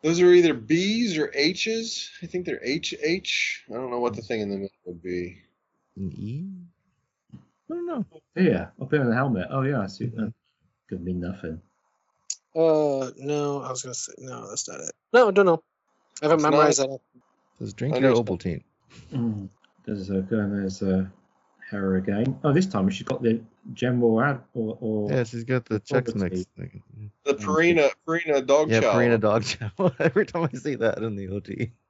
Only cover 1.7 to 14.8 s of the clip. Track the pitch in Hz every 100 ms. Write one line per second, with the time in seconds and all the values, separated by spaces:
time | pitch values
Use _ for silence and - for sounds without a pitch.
1.7 | 226 226 - - - 165 180 175 - 120
2.7 | 151 - - 151 185 - - - - _
3.7 | 113 127 120 120 104 107 117 101 98 98
4.7 | _ 87 87 90 90 90 92 _ _ _
5.7 | _ _ - 95 - 104 135 190 185 175
6.7 | _ _ _ _ _ _ - _ _ _
7.7 | 339 349 294 196 156 _ - 185 104 95
8.7 | - 131 151 123 113 139 104 90 135 131
9.7 | 139 98 - 120 113 107 - _ _ _
10.7 | _ _ 92 85 90 87 95 82 80 _
11.7 | _ _ _ _ _ _ - _ 165 165
12.7 | 156 151 135 127 - 139 147 143 143 139
13.7 | 127 127 120 - - 131 120 113 107 -
14.7 | -